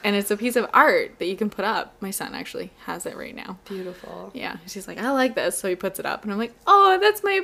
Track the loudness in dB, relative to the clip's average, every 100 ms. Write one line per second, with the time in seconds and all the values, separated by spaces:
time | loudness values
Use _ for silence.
0 | 0 0 0 0 0 0 4 6 6 4
1 | 0 -4 -4 -2 -4 -2 -2 -2 -4 -10
2 | -8 -6 -8 -8 -10 -8 -10 _ -10 -8
3 | -8 -10 -12 -12 -14 -14 -12 -10 -10 -12
4 | -16 -14 -14 -10 -8 -8 -12 -14 -12 -6
5 | -2 2 2 2 -2 -2 -4 -2 -4 -4
6 | -6 -4 -4 -4 -4 -4 4 8 8 6
7 | 4 2 0 0